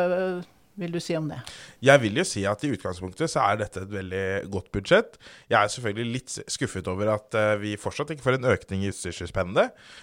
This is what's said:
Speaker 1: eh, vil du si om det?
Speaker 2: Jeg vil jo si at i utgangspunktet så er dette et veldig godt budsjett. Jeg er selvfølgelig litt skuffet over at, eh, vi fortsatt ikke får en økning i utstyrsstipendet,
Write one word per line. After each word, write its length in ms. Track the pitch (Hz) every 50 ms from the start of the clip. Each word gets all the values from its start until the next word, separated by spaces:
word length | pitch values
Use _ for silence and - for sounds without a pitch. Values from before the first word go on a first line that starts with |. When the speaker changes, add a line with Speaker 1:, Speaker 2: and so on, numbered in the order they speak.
| 180
Speaker 1:
eh, 340 | 180 180 185 190 185 180 180 175 - _ _ _ _ _ 202
vil 140 | 175 170 170
du 60 | 170 -
si 100 | - 170
om 100 | 160 156
det? 100 | 147 - 123 - - - - - - - _ 117
Speaker 2:
Jeg 160 | 131 139 139
vil 160 | 120 104 101
jo 80 | 143 185
si 220 | - - 104 95
at 160 | 98 107 - -
i 80 | 147
utgangspunktet 580 | 120 92 - 98 92 87 92 92 90 - 160 160
så 120 | - 156 117
er 140 | 101 104 110
dette 220 | 107 - - -
et 80 | 98 98
veldig 580 | 104 98 95 92 95 95 95 95 95 101 - 95
godt 220 | 101 95 - -
budsjett. 460 | - 101 98 - 170 208 226 - - - - - - - - _
Jeg 80 | 113 107
er 80 | 104
selvfølgelig 460 | 104 - 127 123 107 101 110 120 117 117
litt 240 | 131 - - - - -
skuffet 400 | - - - 139 117 - 95 82
over 220 | 95 92 95 104 107 107
at, 220 | 104 - _ -
eh, 220 | 110 107 107 107
vi 180 | 104 104 104 104
fortsatt 340 | 104 - - - - 151 151
ikke 140 | 160 143 123
får 140 | 131 127 135
en 100 | 123 127 101
økning 280 | - - - 98 95 98
i 40 | 98
utstyrsstipendet, 840 | 90 - - 87 85 - 90 82 - 95 92 90 104 156 226 254 - - - - - -